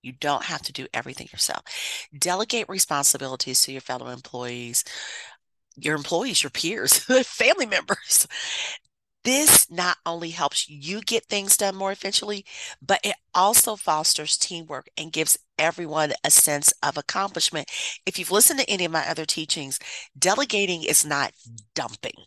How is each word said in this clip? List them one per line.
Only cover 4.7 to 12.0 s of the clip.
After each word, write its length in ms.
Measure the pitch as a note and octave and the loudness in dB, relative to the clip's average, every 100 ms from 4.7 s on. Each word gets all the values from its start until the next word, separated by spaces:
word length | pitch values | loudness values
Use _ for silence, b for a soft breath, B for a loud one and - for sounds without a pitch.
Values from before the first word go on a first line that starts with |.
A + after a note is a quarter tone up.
| A#2+ - B B B B B _ _ _ - | -4 -4 B B B B B _ _ _ -8
your 180 | D3+ D3+ | -2 -2
employees, 460 | C#3+ E3+ B3+ F#3+ | 0 -2 0 0
your 60 | C#3 | 0
peers, 480 | - E3 G#3+ - - | -2 -4 -2 4 4
<laughs> 240 | - B3+ | 6 4
family 420 | - - A3+ F4+ A#3+ | 4 2 4 4 2
members. 600 | F#3+ - G3+ - - - B B B B B _ _ _ _ | 0 0 -4 2 2 2 B B B B B _ _ _ _
This 460 | A#3+ C4 D4 - - | 0 4 8 8 6
not 260 | E3+ F3+ - E3+ | 0 0 0 -2
only 240 | E3+ E3+ | -6 -6
helps 400 | E3 C#3+ - - | -2 0 0 -6
you 320 | D3 C#3+ G#3 | -8 -8 -6
get 240 | - A3+ _ | 0 -2 _
things 320 | G3+ G3 - | -4 2 4
done 180 | G3 F#3+ | 4 0
more 160 | G3 | -4
efficiently, 540 | G3 | -4